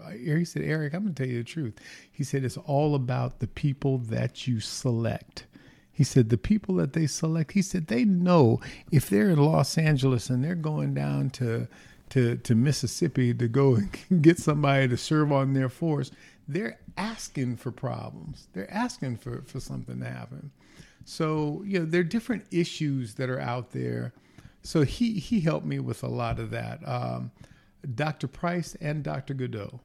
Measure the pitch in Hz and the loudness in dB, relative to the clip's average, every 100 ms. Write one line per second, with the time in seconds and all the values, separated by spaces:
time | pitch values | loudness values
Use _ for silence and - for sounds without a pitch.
0 | - 113 123 156 170 160 143 156 151 170 | -12 -10 -2 0 0 -2 -2 -2 -2 -4
1 | 208 143 131 120 120 165 123 - - - | -4 -2 -2 -2 -4 -6 -6 -8 -16 -20
2 | - - 120 139 127 - - 143 151 143 | -20 -8 -4 -2 -2 -4 -2 2 2 2
3 | 123 127 123 - 107 - 147 135 143 131 | 0 0 -2 -4 -8 -2 -2 0 0 0
4 | 113 117 120 - - 113 - - 131 113 | 0 -2 -2 -4 -2 -2 -2 -4 0 0
5 | 113 110 - - - - - - _ - | 0 -4 -8 -18 -18 -20 -20 -20 _ 2
6 | 135 135 110 120 - 214 - 185 156 165 | 4 6 6 4 4 2 2 0 0 2
7 | 156 - 160 165 156 202 180 185 156 226 | 0 0 0 0 0 0 0 -2 0 2
8 | 226 180 180 175 120 120 - - - 147 | 4 4 6 8 8 6 0 -14 2 2
9 | - 202 214 156 147 160 139 - 156 143 | 4 4 6 6 6 6 4 4 4 4
10 | 135 123 - 127 143 175 156 151 139 139 | 4 2 2 0 0 -2 -2 -2 -2 0
11 | 143 139 139 - 120 117 120 - - - | 0 0 -2 -2 -2 -2 -4 -10 -20 -20
12 | - 135 120 - - 113 135 135 117 - | -2 2 2 2 2 4 4 2 -2 -2
13 | 170 - 123 117 120 127 139 117 101 - | 0 2 2 2 2 4 6 6 2 -6
14 | - 180 147 170 - 147 147 139 131 120 | 0 2 2 0 -2 0 2 2 2 -2
15 | - 156 147 139 135 135 131 - 170 147 | -2 0 0 0 0 -2 -2 -4 -4 -4
16 | 139 - - _ - 156 226 - - - | -6 -12 -20 _ -10 -6 -6 -10 -14 -8
17 | 208 226 - - 127 117 123 110 127 117 | -8 -8 -10 -6 -6 -6 -8 -8 -6 -6
18 | - - - - - 185 196 202 247 - | -8 -12 -14 -16 -14 -12 -8 -4 -4 -4
19 | 135 117 120 120 127 135 - 135 120 123 | -6 -6 -8 -12 -10 -12 -10 -10 -10 -10
20 | 123 123 117 135 143 - _ - - _ | -10 -10 -14 -16 -16 -18 _ -20 -20 _
21 | - - 156 156 151 147 202 190 160 175 | -20 -6 -2 -2 -2 -4 -4 -2 0 2
22 | 170 226 - 208 - 170 170 - 151 135 | 2 0 -2 -6 -2 0 0 0 -2 -2
23 | 117 - 127 127 131 123 117 131 123 120 | -4 -4 -4 -2 -2 -4 -6 -6 -4 -4
24 | 120 - _ - - - - 165 139 - | -6 -10 _ -20 -20 -20 -2 2 4 4
25 | 233 214 - 226 160 156 156 139 127 117 | 0 0 0 2 2 0 -2 -4 -4 -4
26 | 127 120 117 113 110 117 113 120 - 123 | -4 -2 -2 -2 -4 -6 -6 -8 -6 -4
27 | 123 120 123 - - - _ _ 143 113 | -4 -4 -8 -12 -20 -20 _ _ -10 -4
28 | 151 143 135 - 175 175 160 - 156 151 | -2 -2 -6 -4 -2 -2 -4 -6 -4 -4
29 | 143 147 - 139 127 113 101 123 | -4 -6 -6 -6 -4 -6 -8 -12